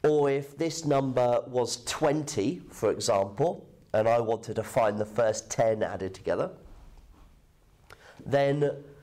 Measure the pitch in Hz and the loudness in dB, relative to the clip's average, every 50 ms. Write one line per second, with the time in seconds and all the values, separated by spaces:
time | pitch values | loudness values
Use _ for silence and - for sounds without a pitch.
0 | - 151 151 151 143 139 139 143 143 - - - 165 160 151 - - 147 143 135 | 2 4 4 4 4 2 2 0 -4 -8 -6 -4 -4 -4 -4 -4 0 2 2 2
1 | 135 131 123 123 123 123 120 120 - - 123 123 120 113 - - - - - - | 2 2 0 2 2 4 2 2 0 0 -2 -2 0 0 -4 -8 -6 -8 -4 0
2 | - 147 147 156 147 147 - 107 98 123 180 - - - - - - 104 - 104 | 0 2 2 0 -2 -4 -2 -2 -2 -2 -2 -4 -10 -18 -10 0 0 0 0 2
3 | 107 - 110 98 98 98 - - 143 175 196 - - - - - - _ - 107 | 0 0 2 2 0 -2 -2 -2 -2 -2 -2 -6 -14 -20 -20 -20 -12 _ 0 2
4 | 110 113 117 120 117 110 113 110 - - 107 110 107 - - 127 113 107 104 107 | 4 4 4 4 2 0 -2 -4 -4 -6 -6 -6 -6 -2 0 2 2 2 2 -2
5 | 107 107 - - 117 110 107 - - - - - 117 113 110 107 98 85 101 90 | -4 -4 0 0 0 2 0 -2 -6 -6 -2 0 2 2 2 0 -2 -4 -4 -6
6 | 95 92 - - - 85 87 98 143 185 185 - - - - - - - - - | -6 -8 -8 -8 -4 -4 -2 -2 -2 -6 -6 -14 -20 -20 -20 -20 -20 -20 -20 -20
7 | - - - - - - - _ _ _ _ _ _ _ _ _ _ _ - _ | -20 -20 -20 -20 -20 -20 -20 _ _ _ _ _ _ _ _ _ _ _ -20 _
8 | - - - - - - 120 139 139 139 139 147 147 143 - - - - - - | -20 -20 -20 -16 -6 -2 2 2 4 2 2 2 2 0 0 -4 -12 -18 -20 -20